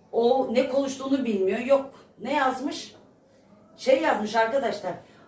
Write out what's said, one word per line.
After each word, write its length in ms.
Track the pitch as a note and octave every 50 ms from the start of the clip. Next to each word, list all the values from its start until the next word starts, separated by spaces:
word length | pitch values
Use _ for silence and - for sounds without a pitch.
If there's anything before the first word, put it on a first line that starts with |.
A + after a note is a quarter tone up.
| _ _
O 420 | - A3+ A#3 A#3+ C4 C4 B3+ - A3+
ne 160 | - - -
konuştuğunu 560 | B3+ C#4 C#4 - - - C#4 C4+ C4+ C4 A3+
bilmiyor. 340 | A3+ G#3 F#3+ F#3 F#3 G#3+ B3
Yok. 320 | B3 C4+ C#4 C4+ C4+ - - - - - _ -
Ne 140 | G3 B3+ C#4+
yazmış? 640 | D4 C4+ C4 B3+ - C4+ C#4+ - - - - - - - - _ _ _ _ _ _ _ _ - - - _ -
Şey 240 | - - B3 C4+ D#4+
yazmış 340 | D#4+ C#4+ B3+ G#3 G#3 - A3+
arkadaşlar. 580 | A3+ A3+ A3+ C#4 C#4 A#3+ G#3+ F3+ - - F3+ - - - - - - -